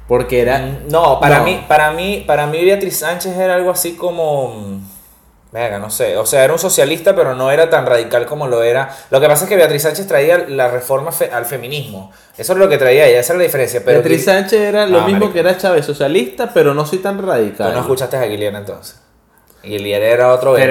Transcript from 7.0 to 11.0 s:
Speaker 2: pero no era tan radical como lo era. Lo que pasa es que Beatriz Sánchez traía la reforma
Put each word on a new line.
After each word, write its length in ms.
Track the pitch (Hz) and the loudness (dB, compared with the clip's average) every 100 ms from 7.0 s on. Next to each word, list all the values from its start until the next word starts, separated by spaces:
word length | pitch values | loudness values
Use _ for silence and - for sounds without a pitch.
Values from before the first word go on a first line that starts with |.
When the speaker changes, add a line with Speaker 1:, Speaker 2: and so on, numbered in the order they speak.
| 196 | 0
Speaker 2:
pero 200 | 170 147 127 | 2 0 0
no 140 | 131 | 0
era 180 | 147 165 | 2 4
tan 160 | 160 123 | 2 2
radical 400 | 120 113 120 120 | 0 2 -2 -2
como 200 | 151 139 | -6 -2
lo 140 | 117 | 0
era. 320 | 117 127 131 - - | 0 0 -4 -10 -2
Lo 100 | 135 | 2
que 60 | 151 | 4
pasa 160 | 147 | 2
es 40 | 190 | 2
que 80 | 196 | 2
Beatriz 260 | 156 147 | 4 2
Sánchez 240 | 156 151 196 | -2 -4 -2
traía 300 | 156 147 175 170 | 2 4 2 0
la 200 | 135 123 | -2 -2
reforma 440 | 123 123 135 | -2 -2 -4